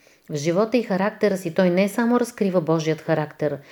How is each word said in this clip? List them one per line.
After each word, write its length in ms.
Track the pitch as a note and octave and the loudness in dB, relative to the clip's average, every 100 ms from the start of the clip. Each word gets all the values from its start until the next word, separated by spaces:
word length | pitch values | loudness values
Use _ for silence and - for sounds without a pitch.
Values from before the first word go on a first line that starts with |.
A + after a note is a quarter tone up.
| _ _ - | _ _ -10
В 60 | D3+ | -4
живота 400 | D#3 E3+ A3 A#3+ | -2 0 0 0
и 60 | |
характера 560 | G#3+ F#3 G3+ G#3 G#3 F#3 | 0 -2 -2 0 0 0
си 160 | E3+ | -2
той 160 | E3 F#3 | 2 2
не 180 | F3 G3 | 2 0
само 320 | G3 A#3 A#3+ | 0 2 2
разкрива 400 | A#3 - G3 F3+ | 0 -2 0 0
Божият 400 | D#3 E3 D#3 D#3 | 2 0 0 -2
характер, 580 | - D#3 D3 - D3+ C#3 - | -2 -2 -2 -4 -4 -4 -10